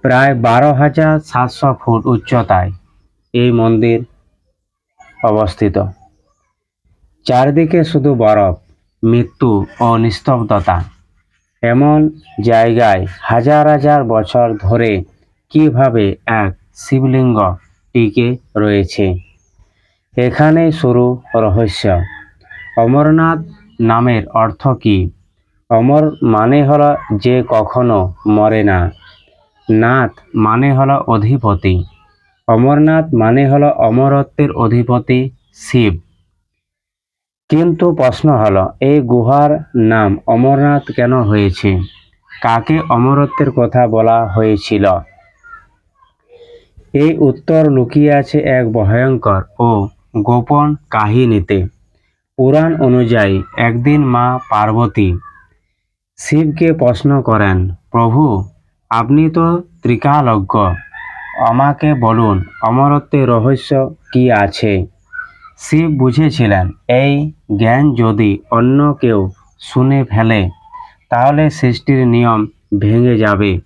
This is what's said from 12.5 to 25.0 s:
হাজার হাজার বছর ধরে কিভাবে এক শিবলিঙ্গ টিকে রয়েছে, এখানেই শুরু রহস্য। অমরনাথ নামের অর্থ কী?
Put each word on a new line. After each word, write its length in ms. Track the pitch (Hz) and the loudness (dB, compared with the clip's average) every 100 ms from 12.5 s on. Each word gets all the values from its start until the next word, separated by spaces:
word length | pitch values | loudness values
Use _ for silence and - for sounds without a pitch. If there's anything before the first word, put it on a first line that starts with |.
| 113 117 117 117 95 95 90 | 2 4 2 2 2 -2 -10
হাজার 460 | - 113 120 151 151 | -2 0 2 2 2
হাজার 360 | 147 147 147 | 2 2 2
বছর 540 | 123 110 107 123 117 110 | 2 -2 0 0 0 -2
ধরে 420 | 95 117 117 98 90 _ _ _ _ | -2 0 0 -2 -6 _ _ _ _
কিভাবে 680 | 156 156 123 135 117 101 95 - | 0 2 2 0 2 -2 -4 -4
এক 280 | 110 98 - _ | -2 -2 -6 _
শিবলিঙ্গ 840 | - - 135 131 131 127 110 95 92 _ _ _ | -20 -4 -2 0 0 0 2 0 -2 _ _ _
টিকে 440 | 123 113 113 120 123 _ 107 | -2 0 0 -2 -4 _ -2
রয়েছে, 600 | 107 101 92 - 98 90 - _ _ _ _ _ _ _ _ - | 0 0 -2 -2 -2 -4 -10 _ _ _ _ _ _ _ _ -4
এখানেই 540 | 123 123 151 160 165 | -4 0 2 2 0
শুরু 500 | 156 131 120 123 123 - 117 | 0 0 2 0 -2 -4 -2
রহস্য। 680 | 110 98 113 - 101 90 87 - - _ _ - - - | 0 0 -2 -2 -2 -2 -4 -10 -20 _ _ -20 -10 -2
অমরনাথ 600 | 117 135 151 160 165 160 160 - _ _ | 0 2 2 2 2 -2 -8 -20 _ _
নামের 460 | 113 113 123 117 92 | 0 2 0 -2 -2
অর্থ 400 | 113 110 101 135 | -2 -2 -2 -4
কী? 420 | 127 110 101 | -2 0 0